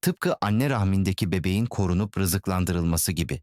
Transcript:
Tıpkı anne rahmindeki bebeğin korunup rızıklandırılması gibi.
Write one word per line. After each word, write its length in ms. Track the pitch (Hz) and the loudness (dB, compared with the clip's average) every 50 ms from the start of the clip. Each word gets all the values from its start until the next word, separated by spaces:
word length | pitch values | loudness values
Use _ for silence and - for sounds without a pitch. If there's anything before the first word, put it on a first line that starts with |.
Tıpkı 360 | - 180 180 _ - 180 170 - | 0 -2 -2 _ -2 -2 -2 0
anne 300 | - 104 104 110 131 143 | 0 0 2 2 2 2
rahmindeki 640 | 139 113 101 95 95 95 95 92 95 - - 90 82 | 2 2 2 2 2 2 2 0 0 0 -2 -2 -2
bebeğin 340 | 92 73 92 92 101 117 | -2 0 0 0 0 -2
korunup 520 | 120 - - 98 90 87 90 107 104 - - | -2 -2 -2 0 0 2 0 0 -2 -2 -2
rızıklandırılması 920 | 98 90 82 95 - - 92 90 90 87 90 87 85 82 82 80 - - 90 | -2 0 0 -2 -2 -2 -2 0 0 0 0 0 0 0 0 0 0 -2 -2
gibi. 300 | 76 85 60 69 - | -2 -2 -4 -4 -8